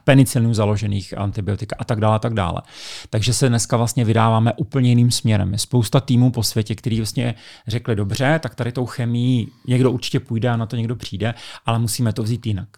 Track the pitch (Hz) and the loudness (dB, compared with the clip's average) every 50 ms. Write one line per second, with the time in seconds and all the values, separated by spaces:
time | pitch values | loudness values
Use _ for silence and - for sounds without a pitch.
0 | - - 135 139 135 123 - 131 113 117 117 104 107 104 107 101 104 104 101 98 | 2 4 6 6 6 6 4 0 2 2 2 2 2 0 0 0 -2 -2 -4 -4
1 | 92 - - - 101 101 98 - 95 87 101 95 110 101 - - 117 - 123 107 | -6 -8 -8 -6 -6 -4 -4 -4 -4 -4 -4 -4 -4 -8 -8 -8 -4 -4 -2 0
2 | 104 107 110 107 - 120 117 107 95 85 87 90 - - - - - - - - | 2 2 2 2 0 -2 0 0 0 0 -2 -4 -8 -12 -16 -18 -16 -16 -16 -16
3 | - - - 127 101 131 120 - 147 127 120 117 - - - 117 120 120 - - | -12 -4 -4 -2 0 0 0 2 2 2 2 2 0 0 0 0 0 0 0 0
4 | 120 107 113 110 110 113 113 113 113 117 - - - - - 135 127 123 120 120 | 2 2 4 4 4 4 4 4 2 2 0 0 -4 -4 0 0 2 4 4 6
5 | 120 123 120 - - 113 110 101 98 92 101 107 - - - 123 113 - - 139 | 4 4 2 0 0 2 2 2 0 0 -2 -4 -4 0 0 0 0 2 0 0
6 | - - 127 120 123 127 120 - 110 - - 117 107 - 110 - - 123 113 110 | 0 2 2 4 4 4 2 0 -2 -2 -2 -2 -2 -4 -4 -6 -4 -4 -2 -2
7 | 110 104 - - 120 120 113 - - - - - - - 101 117 110 - 113 98 | -4 -4 -4 -4 -4 -4 -4 -6 -12 -20 -20 -16 -10 -6 -6 -4 -2 -2 -2 -2
8 | 104 101 104 - 135 131 156 160 - - - - 123 117 117 127 127 120 - - | -2 -2 -2 0 0 2 0 0 -2 -6 -6 -6 -6 -6 -4 -4 -6 -6 -4 -4
9 | 120 117 117 120 120 127 127 123 110 - - _ - - 123 123 127 127 117 123 | -4 -2 0 0 2 2 2 0 0 -4 -8 _ -4 -2 2 2 2 2 2 0
10 | - - - 135 - - 120 113 110 123 120 117 113 110 - 120 113 110 123 113 | -4 -2 -4 -4 -4 -2 -4 -2 0 0 0 -2 -2 -4 -4 -4 -4 -4 -6 -8
11 | - - - 98 104 113 117 - - - - - - - 117 113 117 110 - - | -10 -10 -8 -4 -4 -4 -4 -6 -12 -18 -18 -12 -4 -2 0 0 0 -2 0 0
12 | 123 113 107 - 113 107 120 117 - 113 104 92 95 - _ | 0 0 0 -2 -2 -2 -4 -4 -4 -4 -4 -4 -6 -8 _